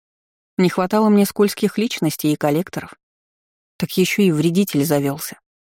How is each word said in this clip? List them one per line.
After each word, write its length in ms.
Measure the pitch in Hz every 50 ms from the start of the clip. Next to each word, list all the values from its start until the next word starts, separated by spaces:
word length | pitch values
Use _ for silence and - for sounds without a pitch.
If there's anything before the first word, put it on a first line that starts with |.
| _ _ _ _ _ _ _ _ _ _ _ -
Не 120 | 185 175
хватало 380 | - - 185 180 - 214 220 214
мне 180 | 208 202 202
скользких 520 | - - - 208 202 - - - 202 - -
личностей 560 | 214 240 - - 180 156 - - - 151 151
и 20 |
коллекторов. 580 | - - 147 143 156 190 - - 151 - - - _ _ _ _ _ _ _ _ _ _ _ _ _ _ _ _ -
Так 180 | - - -
ещё 260 | - 185 - - -
и 100 | 202 185
вредитель 520 | 156 151 151 170 170 190 202 - - 143 139
завёлся. 560 | 165 147 143 139 139 139 151 - - - _ _ _ _ _